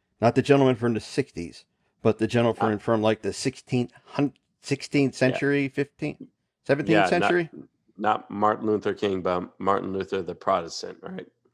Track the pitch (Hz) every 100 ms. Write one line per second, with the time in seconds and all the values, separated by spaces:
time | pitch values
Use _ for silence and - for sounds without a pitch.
0 | _ - 117 131 - 139 135 113 120 107
1 | - - 131 85 85 - _ _ _ _
2 | 113 - 110 120 117 110 107 104 - 110
3 | 107 107 98 - 139 - - 123 120 -
4 | - - 143 - _ _ - 135 - 143
5 | 135 - 131 123 139 143 139 - 139 -
6 | 151 - - _ _ _ - 143 196 208
7 | 185 175 202 180 165 - - _ _ -
8 | 107 107 - 101 107 107 107 104 107 98
9 | 104 92 90 90 87 - 95 98 95 95
10 | 92 95 87 85 - 92 82 - 90 90
11 | - 185 - _ _